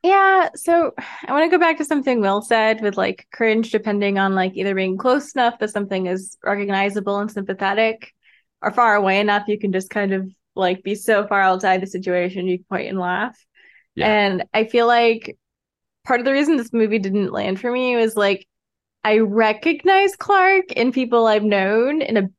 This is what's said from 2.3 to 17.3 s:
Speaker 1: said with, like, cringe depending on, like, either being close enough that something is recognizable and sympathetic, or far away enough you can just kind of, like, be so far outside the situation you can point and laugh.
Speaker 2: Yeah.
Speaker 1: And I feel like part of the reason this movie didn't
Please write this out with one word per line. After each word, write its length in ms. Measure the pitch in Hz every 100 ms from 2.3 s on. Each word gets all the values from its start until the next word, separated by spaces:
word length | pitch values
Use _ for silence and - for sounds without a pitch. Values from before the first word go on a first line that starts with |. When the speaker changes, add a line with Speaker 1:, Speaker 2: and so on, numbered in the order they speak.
| 202
Speaker 1:
said 380 | 208 226 220 220
with, 160 | 214 196
like, 320 | 190 185 _
cringe 380 | - 226 220 226
depending 480 | 214 214 202 202 196
on, 160 | 196
like, 220 | 190 185 190
either 180 | 190
being 240 | 190 190 190
close 380 | 247 277 285 277
enough 240 | 240 233
that 100 | 214
something 360 | 214 202 190 185
is 300 | 185 190 -
recognizable 760 | - 202 202 196 196 202 202 202
and 120 | 214
sympathetic, 840 | 208 190 190 196 202 226 220 - _ _ _ _ _
or 120 | 208
far 240 | 202 233 208
away 240 | 196 190
enough 260 | 208 208 208
you 120 | 214
can 140 | 208
just 160 | 185 190
kind 220 | 214 196
of, 160 | 190 190 _ _
like, 280 | - 185 185
be 120 | 196
so 320 | 208 - 214 208
far 160 | 202
outside 400 | 190 185 190 185
the 40 | 190
situation 600 | 185 190 180 180 190 185
you 120 | 180
can 60 |
point 240 | - 190 -
and 100 | 190
laugh. 400 | 180 185 233 - _ _ _ _ _
Speaker 2:
Yeah. 140 | - 214
Speaker 1:
And 360 | 214 202 185 -
I 100 | 220
feel 220 | 220 233 233
like 500 | 240 233 226 - - _ _ _ _ _ _
part 160 | - 247
of 40 |
the 80 | 247
reason 240 | 269 294 302
this 160 | 226
movie 260 | 233 220 220
didn't 340 | 196 202 190